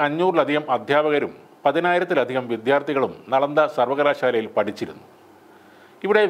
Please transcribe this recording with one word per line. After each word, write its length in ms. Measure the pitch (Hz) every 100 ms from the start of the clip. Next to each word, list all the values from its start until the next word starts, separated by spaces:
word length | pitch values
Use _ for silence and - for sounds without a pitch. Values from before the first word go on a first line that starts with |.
| 147
അഞ്ഞൂറിലധികം 600 | 156 185 165 139 151 147 120
അധ്യാപകരും 560 | 110 143 151 147 123 - - -
പതിനായിരത്തിലധികം 800 | 143 151 175 175 180 156 120 127 120
വിദ്യാർത്ഥികളും 600 | 113 113 143 139 139 110 85 -
നളന്ദ 280 | 131 143 151 147 147
സർവകലാശാലയിൽ 720 | 123 139 143 139 127 117 107 113
പഠിച്ചിരുന്നു. 480 | 104 101 82 78 - - - - - - - - - - 196
ഇവിടെ 160 | 214